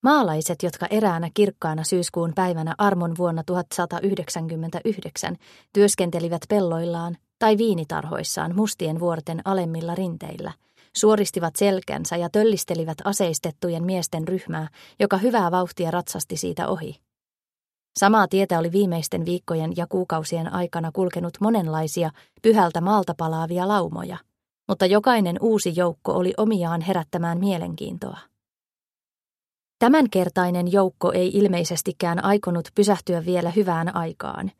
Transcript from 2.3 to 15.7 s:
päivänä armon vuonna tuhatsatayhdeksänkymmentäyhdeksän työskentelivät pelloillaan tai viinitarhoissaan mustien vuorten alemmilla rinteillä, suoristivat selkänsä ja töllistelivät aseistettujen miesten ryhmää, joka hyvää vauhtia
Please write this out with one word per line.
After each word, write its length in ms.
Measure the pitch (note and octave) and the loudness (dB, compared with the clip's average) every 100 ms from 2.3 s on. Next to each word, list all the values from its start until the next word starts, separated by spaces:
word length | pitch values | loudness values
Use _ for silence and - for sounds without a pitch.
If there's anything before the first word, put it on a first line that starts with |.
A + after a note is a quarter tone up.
| D#3+ | 0
päivänä 400 | F#3 E3 D#3+ E3 | 0 0 -4 0
armon 380 | G3+ F#3 E3+ E3 | 0 2 -2 0
vuonna 260 | F3 E3 | -2 -2
tuhatsatayhdeksänkymmentäyhdeksän 1900 | D#3+ F3+ - - F3 E3+ G3 G3 - - D#3+ D#3+ E3 E3+ A3+ G3+ E3+ - - F3 _ - _ | -2 -4 -4 -4 -4 -2 -2 -2 -4 -6 -6 -6 -6 -4 -4 -4 -8 -8 -8 -8 _ -20 _
työskentelivät 680 | G3+ G3+ - F3+ E3+ E3+ E3 - | 4 4 4 0 0 -2 -4 0
pelloillaan 680 | G#3 F3+ E3 E3+ E3+ E3+ E3+ _ _ | 0 2 -2 -2 -4 -6 -8 _ _
tai 180 | A3+ G#3+ | 4 4
viinitarhoissaan 960 | A3+ F3+ D3+ D#3+ D3+ D#3 D#3+ - D#3+ F3 | 4 2 -2 -6 -6 -6 -6 -4 -4 0
mustien 440 | G#3+ - E3 D#3+ | -2 -2 -4 -2
vuorten 420 | F3 E3 D3 E3 F#3+ | -2 -2 -6 -6 -2
alemmilla 500 | F#3+ E3+ E3 E3 E3+ | -2 -2 -4 -6 -4
rinteillä, 560 | F#3 E3 - - - - _ _ _ - | -4 -6 -12 -12 -12 -14 _ _ _ 2
suoristivat 600 | G#3+ G#3+ G3+ - E3+ - | 4 4 2 -2 -4 2
selkänsä 640 | G3+ F#3+ - C#2+ - E3+ | 2 2 -4 -8 -4 -4
ja 120 | E3+ | 0
töllistelivät 680 | G#3 A3+ G#3 - E3 E3 D#3 | 2 4 2 -2 -4 -4 -4
aseistettujen 800 | - G3+ F3+ D#3 F3 D3+ D3 E3 | -4 0 0 0 -6 -4 -4 -2
miesten 440 | F3 F#3 E3 E3 D#3+ | -2 -2 -4 -6 -4
ryhmää, 400 | F#3 - E3 D#3 _ - _ | -4 -4 -6 -6 _ -20 _
joka 180 | G3+ F#3+ | 0 2
hyvää 340 | A3 A#3 F3 | 2 2 2
vauhtia 400 | F3+ F3+ | 2 -2